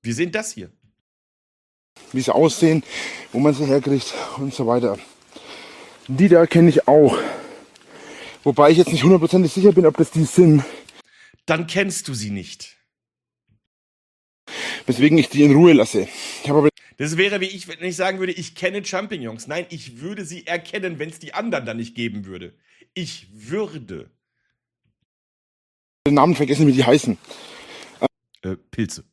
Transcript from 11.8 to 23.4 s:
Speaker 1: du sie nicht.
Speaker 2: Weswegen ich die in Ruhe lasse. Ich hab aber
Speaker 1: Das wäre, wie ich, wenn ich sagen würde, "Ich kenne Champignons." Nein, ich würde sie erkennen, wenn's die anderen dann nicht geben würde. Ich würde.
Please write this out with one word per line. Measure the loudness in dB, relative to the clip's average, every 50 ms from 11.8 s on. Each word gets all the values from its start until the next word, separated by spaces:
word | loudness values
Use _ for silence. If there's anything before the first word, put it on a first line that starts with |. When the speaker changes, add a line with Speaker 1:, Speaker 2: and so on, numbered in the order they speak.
| -4 -4 -6 -10 -10 -10
Speaker 1:
du | -10
sie | -8 -8 -8
nicht. | -8 -10 -12 -14 -18 _ -20 -20 _ _ _ _ _ _ _ _ _ _ _ _ _ _ _ _ _ _ _ _ _ _ _ _ _ _ _ _ _ _ _ _ _ _ _ -18 -14 -12 -12 -12 -12 -10 -6
Speaker 2:
Weswegen | -6 -2 -2 0 0 2 0
ich | 0 -2
die | 0 2 2
in | 4
Ruhe | 4 6 6 6
lasse. | 6 6 4 2 -2 -4 -6 -6 -12 -16 -16 -16 -16 -12
Ich | -6 -2
hab | 0
aber | 2 0 0 _ _ _ _ _
Speaker 1:
Das | _ -10 -8 -4
wäre, | -4 -2 -2 -2 -6
wie | -8
ich, | -8 -10 -16 -18 -20
wenn | -18 _ -12
ich | -10 -8
sagen | -6 -6 -6 -4 -6
würde, | -8 -8
"Ich | -8 -10 -14 -16 _
kenne | -6 -6 -6 -6 -6 -10
Champignons." | -8 -8 -8 -8 -8 -12 -12 -12 -14 -14 -16 -14
Nein, | -10 -10 -10 -10 _
ich | -16 -18 -18 -20 -20 -16
würde | -14 -14 -12 -14 -14
sie | -16 -16 -16 -10
erkennen, | -8 -10 -10 -8 -12 -12 -10 -10 -10 -10 -10
wenn's | -12 -14 -14 -20
die | -20 -12 -10
anderen | -8 -8 -6 -8 -8 -8
dann | -10 -10
nicht | -10 -12 -12 _
geben | -8 -8 -8 -8 -12 -14
würde. | -14 -16 -18 -18 -20 _ _ _ _ _ _ _ _ _
Ich | -12 -12 -12 -14 -18 _ _
würde. | _ -20